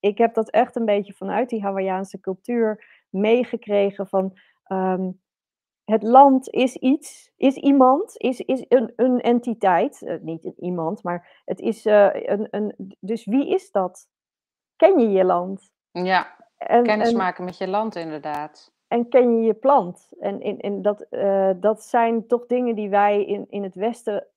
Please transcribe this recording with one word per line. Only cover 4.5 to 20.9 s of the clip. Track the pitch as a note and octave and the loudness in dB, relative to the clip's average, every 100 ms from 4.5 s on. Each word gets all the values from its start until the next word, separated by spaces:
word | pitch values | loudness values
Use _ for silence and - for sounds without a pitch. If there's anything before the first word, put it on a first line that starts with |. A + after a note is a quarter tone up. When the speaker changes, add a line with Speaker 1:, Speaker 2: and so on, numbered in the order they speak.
| _ | _
Speaker 1:
ehm, | _ F#3+ F#3 F#3 F#3 F#3 _ _ _ _ _ _ | _ -4 -2 -2 -4 -8 _ _ _ _ _ _
het | - A3 | -2 -2
land | G#3+ B3 C#4 C4 C4 | 4 8 8 6 0
is | - B3+ - | -2 -2 0
iets, | B3+ D4 - - _ _ | 0 0 -4 -20 _ _
is | C4+ C4+ | 0 0
iemand, | C#4 C#4 B3+ C#4 G#4+ - | 2 6 6 4 -2 -4
is, | A#3+ B3+ | -4 -4
is | - C4 - | -4 -4 2
een, | C4 A3 - | 2 2 -2
een | B3+ B3 | 0 2
entiteit. | - A#3+ A#3+ A3+ G3 E3+ B3 - | 2 0 -2 -2 2 2 0 -4
Eh, | - E3 | -10 -10
niet | D#3 E3 | -8 -10
een | F3+ - | -10 -10
iemand, | F3 F3+ D#3+ G#3 | -8 -4 -4 -6
maar | F3+ F3 _ _ | -8 -8 _ _
het | - F#3+ | -10 -6
is, | - A3 - | -6 -4 2
eh, | G#3 G3+ | 6 6
een, | - - G3+ G#3+ | 2 -4 -4 -4
een, | G#3 G#3 - F#3+ | -6 -8 -10 -18
d-, | - | -16
dus | F#3+ A3 | -10 -8
wie | - B3 C#4+ | -2 -2 0
is | F#4+ - | -2 -2
dat? | G3+ F3+ F3+ _ _ _ _ _ _ _ _ | -4 -4 -8 _ _ _ _ _ _ _ _
Ken | E4 F#4+ | 4 6
je | A3+ | 4
je | F#3+ | 4
land? | F#3 F3 F3+ F#3+ _ _ _ | 2 0 -2 -10 _ _ _
Speaker 2:
Ja, | E3+ F3+ F#3 - - _ _ | -6 0 0 -2 -14 _ _
Speaker 1:
En, | - A#3 | 0 2
Speaker 2:
kennis | A#3+ G#3+ A3+ | 2 2 2
Speaker 1:
en | A#3 | 0
Speaker 2:
maken | F#3 F3 | -2 -4
met | F3+ F3 | -10 -8
je | F#3 | -4
land, | G3+ A3 F3+ | -4 -4 -6
inderdaad. | E3 D3+ D3+ D3 D3+ _ _ _ _ | -10 -10 -8 -8 -10 _ _ _ _
Speaker 1:
en | A#3 A#3+ | -4 2
ken | C4 B3 A#3 | 4 4 2
je | A3+ | 0
je | |
plant? | A3 C4 C#4+ F3+ F3 _ - | 0 2 2 2 -10 _ -10
En, | G3+ G3 | -8 -8
en, | - G3+ | -8 -8
en | G3+ G3+ | -8 -4
dat, | F#3+ | -4